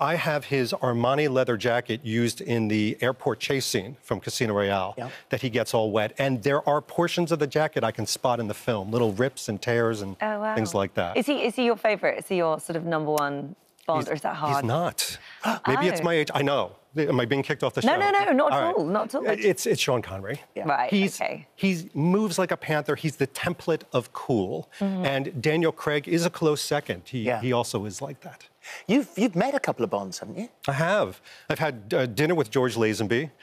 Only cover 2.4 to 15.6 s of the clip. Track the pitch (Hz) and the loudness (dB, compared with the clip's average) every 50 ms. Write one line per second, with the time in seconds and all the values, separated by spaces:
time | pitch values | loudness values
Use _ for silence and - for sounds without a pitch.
2.4 | - - 120 117 113 107 107 107 107 107 - - 120 127 131 - - 139 110 - | -2 0 0 2 2 2 2 2 2 2 0 0 0 0 0 0 -2 -2 -2 -2
3.4 | - - 143 135 120 - - 113 92 117 139 - - - 113 95 - 123 - - | 0 0 0 0 0 0 -2 -2 -2 -4 -10 -16 -6 -4 -4 -4 -4 -6 -2 -2
4.4 | 127 107 104 101 101 98 98 98 92 98 104 - 117 123 - - - _ - 123 | 0 2 2 2 2 2 2 0 0 -2 -6 -8 -10 -10 -12 -14 -6 _ -4 -4
5.4 | - 127 110 123 113 - - 117 110 110 101 110 107 110 - - 139 139 131 117 | -2 0 0 0 0 2 2 2 2 2 2 0 0 0 -2 -2 0 0 0 0
6.4 | 95 143 139 151 - - 147 147 - - - - 170 170 - 180 175 160 165 147 | 2 2 2 2 2 2 0 0 0 -2 -2 0 0 0 2 0 0 0 2 0
7.4 | 151 135 - 151 156 151 - 147 117 113 - - 107 - - - - 131 120 117 | 0 0 2 0 0 0 0 0 0 0 -2 -2 -4 -4 -4 -2 0 0 0 0
8.4 | 113 104 104 - - - 117 104 95 104 113 123 120 110 98 98 123 135 - - | 0 -4 -6 -4 -2 -2 -2 -2 -2 -2 0 2 2 2 2 2 0 0 0 -4
9.4 | - - 107 95 - 123 117 117 117 113 113 104 101 98 95 - 214 214 214 208 | -6 -6 -6 -4 -2 0 2 2 2 2 0 -2 -4 -8 -6 -6 -4 -4 -4 -4
10.4 | 214 214 220 113 110 92 85 101 98 92 - - 90 87 98 - 233 - 294 247 | -4 -2 -2 -2 -2 0 0 0 0 0 0 -2 -2 0 -2 -2 0 0 0 0
11.4 | - 247 - - 247 240 226 202 - 220 208 190 - 151 - - - - 196 175 | 0 -2 0 0 2 2 2 2 2 0 0 2 0 0 0 -2 -4 -2 0 2
12.4 | 170 160 156 160 - - 165 165 170 170 165 156 156 147 151 151 143 143 143 143 | 2 2 0 -2 -4 -6 -6 -4 -2 -2 -2 0 0 0 0 0 0 -2 -4 -6
13.4 | 143 139 180 - _ _ _ _ _ - 160 156 139 - 156 147 - - - 156 | -8 -10 -14 -16 _ _ _ _ _ -2 0 0 0 -2 -4 -4 -4 -6 -4 -4
14.4 | 151 147 139 143 131 113 127 160 175 165 - - - - - - - - - - | -2 0 0 0 0 0 0 0 0 -2 -2 -4 -6 -6 -6 -10 -16 -20 -16 -6
15.4 | - 220 226 - | -4 -4 -4 -2